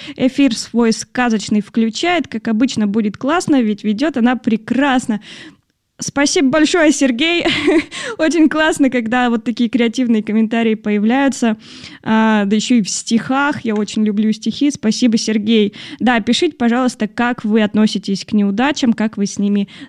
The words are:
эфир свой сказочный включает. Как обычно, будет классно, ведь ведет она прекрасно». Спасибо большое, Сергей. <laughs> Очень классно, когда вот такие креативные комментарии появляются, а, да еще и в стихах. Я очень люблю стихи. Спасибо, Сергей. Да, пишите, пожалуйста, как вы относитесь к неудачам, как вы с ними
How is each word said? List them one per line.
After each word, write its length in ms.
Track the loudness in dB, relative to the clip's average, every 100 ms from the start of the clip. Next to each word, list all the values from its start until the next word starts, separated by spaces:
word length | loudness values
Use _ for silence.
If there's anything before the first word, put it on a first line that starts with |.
| -16 -2
эфир 400 | -2 2 2 0
свой 380 | -4 0 2
сказочный 680 | 0 -4 -2 0 0 0 -2
включает. 640 | -2 0 -2 0 -2 -2 -2
Как 200 | -6 -2
обычно, 400 | 0 0 0 -2
будет 300 | 0 -2 -2
классно, 440 | -2 -2 2 2
ведь 220 | 2 -2
ведет 320 | -2 -2 -2 0
она 180 | 0 0
прекрасно». 800 | -2 -2 -2 -2 0 0 0 -6 -6 -20 -20 -20 _ _ _ -14
Спасибо 500 | -8 -2 0 2 2
большое, 420 | 2 2 4 2
Сергей. 540 | 2 0 0 0 0 -2 -2 0 0
<laughs> 360 | 0 -8 -10 -4
Очень 320 | 0 4 2
классно, 400 | 2 0 2 2
когда 400 | 0 -2 0 0
вот 140 | 0
такие 260 | -2 -2 0
креативные 540 | 2 0 0 0 0
комментарии 500 | 0 0 0 2 0 0
появляются, 800 | 0 0 2 2 0 0 0 -2 -8 -20 -20 -12
а, 420 | -2 2 2 2 2
да 100 | 0
еще 200 | 2 2
и 60 |
в 80 | 0
стихах. 760 | -4 -2 -2 0 -2 0 -2
Я 120 | -4 -4
очень 280 | -2 -2
люблю 280 | -2 0 0
стихи. 380 | 0 -4 -2 -2
Спасибо, 460 | 0 -2 0 2 0
Сергей. 560 | 0 -2 2 2 2 -2 -16 -4
Да, 200 | 0 0
пишите, 360 | 2 0 0 0
пожалуйста, 500 | 0 0 0 -2 -6
как 380 | -2 -4 -2 0
вы 160 | 0
относитесь 640 | 2 2 2 0 -4 -6 -2
к 80 |
неудачам, 600 | 0 0 0 -2 0 0
как 240 | 0 -2 -2
вы 80 | -6
с 100 | -2
ними 280 | 0 0 -2 -8